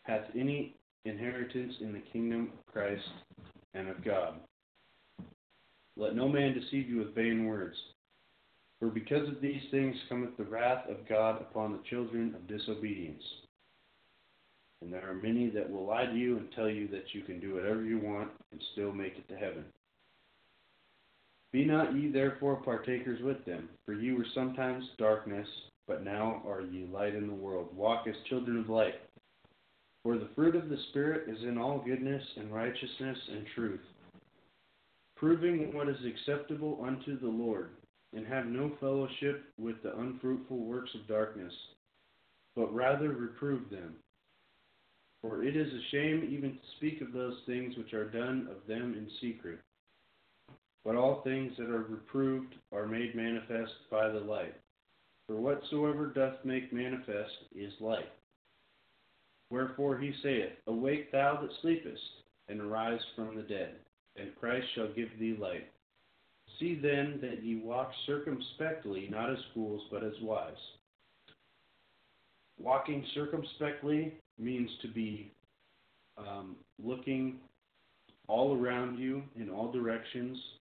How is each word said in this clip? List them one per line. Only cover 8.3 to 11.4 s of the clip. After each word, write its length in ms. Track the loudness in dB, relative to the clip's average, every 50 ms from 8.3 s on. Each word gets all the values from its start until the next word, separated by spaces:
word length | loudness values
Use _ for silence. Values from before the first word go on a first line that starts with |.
| _ _ _ _ _ _ _ _ _ -2
For 100 | 0 0
because 380 | 0 0 0 2 4 4 4 2
of 100 | -2 0
these 220 | 0 0 0 -2 -4 0
things 260 | 2 4 4 4 0 -2 -6 -4
cometh 260 | -2 -2 -2 -2 -4
the 80 | -6 -6
wrath 420 | -2 0 4 4 4 4 4 0 -4
of 180 | -6 -6 -2 2
God 320 | 4 6 6 6 4 2